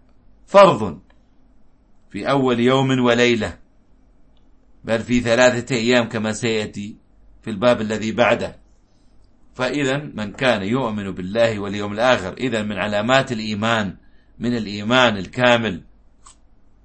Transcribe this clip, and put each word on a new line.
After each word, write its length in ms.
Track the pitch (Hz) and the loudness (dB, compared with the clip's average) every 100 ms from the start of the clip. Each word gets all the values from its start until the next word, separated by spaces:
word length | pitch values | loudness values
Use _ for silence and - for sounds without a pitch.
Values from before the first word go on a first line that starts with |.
| _ _ - - - | _ _ -20 -20 4
فرض 540 | 196 185 120 101 73 - _ _ _ _ - - _ _ _ _ | 8 8 6 -4 -8 -18 _ _ _ _ -20 -20 _ _ _ _
في 200 | 98 101 | -8 -2
أول 300 | 139 127 117 | 2 2 2
يوم 440 | 120 135 131 131 | 2 2 2 2
وليلة، 540 | 123 117 120 113 98 - _ _ _ _ _ _ - _ _ - _ _ | 2 4 4 2 -4 -10 _ _ _ _ _ _ -20 _ _ -20 _ _
بل 160 | - 110 | -4 -4
في 200 | 92 120 | 0 0
ثلاثة 560 | 117 117 127 123 120 123 | 2 4 4 2 -2 -2
أيام 320 | 113 123 113 | 2 2 0
كما 240 | 113 107 | -4 -4
سيأتي 640 | 107 117 110 107 101 104 - _ _ - - | -4 -2 -2 -6 -10 -12 -14 _ _ -20 -16
في 80 | 113 | -10
الباب 300 | 98 123 120 | 0 2 2
الذي 320 | 107 107 107 | -2 -4 -2
بعده. 540 | 98 104 117 85 - _ _ _ _ _ _ _ _ - - | 0 2 0 -4 -12 _ _ _ _ _ _ _ _ -16 -6
فإذا 400 | 127 147 135 143 | -4 -2 -2 -4
من 360 | 147 - 104 | -6 -10 -10
كان 300 | 95 131 107 | -2 0 0
يؤمن 480 | 98 131 120 104 98 | -2 -2 -2 -4 -8
بالله 480 | 92 92 113 117 104 | -8 -4 0 0 0
واليوم 340 | 101 104 104 | -6 -6 -6
الآخر، 400 | 104 127 117 92 | -2 0 0 -2
إذا 300 | - 127 113 | -6 -4 -4
من 160 | 104 95 | -4 -4
علامات 540 | 104 104 113 135 135 | -2 -2 2 2 0
الإيمان، 640 | 113 107 104 110 113 95 78 - - _ - | -4 -6 -2 0 0 -2 -8 -18 -20 _ -8
من 180 | 117 120 | -4 -4
الإيمان 600 | 101 104 107 127 120 101 | -4 -6 0 2 4 0
الكامل 680 | 87 - 104 120 113 82 - - _ _ - - - _ - _ | -6 0 2 2 0 -6 -12 -20 _ _ -20 -20 -20 _ -20 _